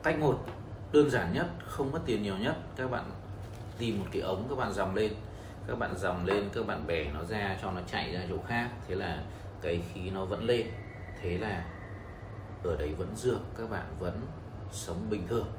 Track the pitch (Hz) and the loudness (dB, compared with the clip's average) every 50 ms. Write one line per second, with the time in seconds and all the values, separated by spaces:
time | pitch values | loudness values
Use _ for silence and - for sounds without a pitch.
0 | - 156 160 151 151 143 117 - - - - - - - - - - - - 151 | 4 2 4 6 6 4 4 4 0 -6 -8 -8 -8 -10 -8 -10 -8 8 10 10
1 | 143 135 131 120 - 85 101 143 175 - - - - - - - 139 135 139 160 | 10 10 8 4 4 4 2 2 2 0 -2 -6 -8 -6 -2 0 0 0 0 0
2 | - 131 113 104 104 101 95 95 110 143 156 - - - - - 127 127 127 - | 0 2 2 2 2 0 0 2 2 0 0 0 -4 -8 -4 -4 -2 0 0 -2
3 | - - - - - - - - - - - - - - - - 117 117 107 101 | -2 -4 -8 -8 -8 -10 -8 -8 -8 -10 -10 -10 -10 -10 -4 -2 0 0 2 0
4 | 92 85 87 - - 95 95 95 110 127 139 131 123 104 95 98 98 95 95 107 | -2 0 0 0 2 2 2 0 0 0 0 0 0 0 2 2 2 2 4 4
5 | 107 107 - - - - - - - - - - - - 123 117 117 101 95 90 | 4 4 2 -2 -6 -10 -10 -10 -10 -10 -10 -8 -4 -4 -2 0 0 -2 0 0
6 | 95 92 90 87 90 92 101 104 101 101 - 117 110 104 101 87 73 - 85 80 | 0 0 2 2 4 4 4 4 2 2 0 0 0 0 0 -2 0 0 0 2
7 | 76 73 73 76 82 87 110 107 101 98 95 95 - 98 92 90 90 - - 107 | 2 0 -2 -2 -2 -2 0 0 0 0 0 0 -2 -2 -2 -2 -4 -2 0 0
8 | - - 87 87 90 87 90 82 - - 120 120 120 117 117 - - - 92 - | 0 0 -2 -2 -2 -2 -2 -2 -2 0 0 0 0 0 -4 -6 -4 -2 -2 -2
9 | 95 87 82 - - - - - - - - - - 78 85 85 85 - - 90 | 0 0 -2 -2 -4 -6 -8 -10 -10 -10 -10 -4 0 2 2 2 0 -2 -4 -4
10 | 90 95 98 95 95 95 101 - 113 117 123 117 - - - - - - - - | -4 -2 -2 -2 0 0 0 0 6 6 6 6 6 0 -2 -6 -8 -10 -10 -10
11 | - - - - - 90 85 87 110 107 98 87 85 - - - - - - - | -8 -8 -8 -4 0 0 0 2 0 0 0 -2 -4 -6 -8 -10 -10 -10 -10 -10
12 | - - - - - - - - - - - - - 90 80 71 73 76 78 - | -10 -10 -10 -10 -10 -10 -10 -10 -8 -10 -10 -2 0 0 2 2 2 0 0 -2
13 | 90 85 - - 120 123 113 104 - - - - 113 110 107 90 - - - - | -2 -2 -4 2 2 2 2 2 0 -4 -6 -4 -4 -2 -2 -4 -4 -4 -4 -2
14 | 87 87 87 104 117 139 - - - - - - - - - - - - 82 87 | -2 -2 -2 -2 -4 -6 -8 -8 -10 -10 -10 -8 -8 -8 -6 -6 -4 -4 -4 -2
15 | 110 107 107 98 87 85 117 117 - 73 - | 0 0 0 0 0 0 0 0 0 0 -4